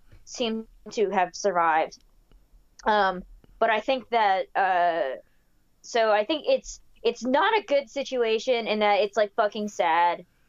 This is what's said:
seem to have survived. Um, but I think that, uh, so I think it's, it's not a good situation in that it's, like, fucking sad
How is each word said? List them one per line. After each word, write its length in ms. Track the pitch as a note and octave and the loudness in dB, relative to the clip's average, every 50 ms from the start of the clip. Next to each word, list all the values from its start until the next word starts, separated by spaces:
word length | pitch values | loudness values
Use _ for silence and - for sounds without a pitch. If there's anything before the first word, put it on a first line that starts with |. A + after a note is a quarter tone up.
| - - - - - | -20 -20 -20 -20 -20
seem 420 | - - - A#3+ A3 A3 A3 A3 - - - _ G#3+ | -16 -8 -6 -6 -6 -6 -8 -10 -14 -20 -20 _ -10
to 180 | - A#3+ G3+ F#3 | -2 -2 -2 0
have 240 | G3 F#3+ F3+ F3 - | 2 0 0 0 -2
survived. 600 | - - G3+ F3 F3 E3 E3 D#3 D#3+ D#3 - - - _ _ _ _ _ _ - - _ _ - - _ _ _ - - | -2 -2 0 2 2 2 2 2 2 0 -2 -6 -14 _ _ _ _ _ _ -20 -20 _ _ -20 -20 _ _ _ -6 -2
Um, 380 | A3 G#3+ G#3 G3 F#3+ F#3 F3+ - - - - - - - - | 0 2 2 2 0 0 -4 -10 -14 -20 -20 -20 -20 -4 -2
but 100 | A#3 A3+ | 0 0
I 100 | G#3+ G#3+ | 0 0
think 280 | - - C4+ B3+ - - | -2 -2 -4 -4 -4 -2
that, 360 | A#3 A3+ G#3+ G3 F#3+ F#3+ F3+ - _ | 0 2 2 2 2 0 -2 -4 _
uh, 640 | F3 G3 F#3 F#3 F3 F3 F3 E3 E3+ C#3+ C3 B2+ - - _ _ _ _ _ _ _ _ _ _ _ | -2 0 0 2 2 2 2 0 0 -2 -4 -6 -10 -14 _ _ _ _ _ _ _ _ _ _ _
so 280 | - - - A#3 A3 A3 | -16 -4 -2 0 2 2
I 140 | G3+ G#3 G#3 | 2 2 0
think 200 | - D#4+ C#4+ - B3+ | -2 -4 -4 0 0
it's, 320 | C4+ B3+ - - - - - - - - - | 0 0 -2 -8 -18 -18 -20 -20 -20 -4 -4
it's 200 | A#3 A#3 - A3+ | -4 -2 -2 -2
not 320 | B3+ C4 D4 G4 G#4+ A4 | -2 0 2 2 2 0
a 60 | G#4+ | 0
good 260 | - - C#4+ C#4 C#4 - | 0 0 -2 -2 -2 -4
situation 760 | - C#4 C4 - C4 B3 A#3 A3 A3 G#3 - C4 B3 A#3 A3 | -8 -8 -6 -4 -2 -2 0 0 0 0 0 0 -2 -2 0
in 140 | - G#3+ G#3+ | -2 0 2
that 200 | G#3 G#3 G3+ F#3+ | 2 4 4 2
it's, 160 | G#3+ G3+ - | 2 0 0
like, 160 | A#3 G#3+ G3+ - | 0 -2 0 0
fucking 340 | - G#3+ G#3 - G#3+ G#3 G#3 | 0 0 0 -2 -4 -6 -6
sad 560 | - - F3+ E3+ D#3+ E3+ F3 E3+ E3+ - F3+ _ _ _ _ | -2 -2 0 2 4 4 4 2 0 -2 -8 _ _ _ _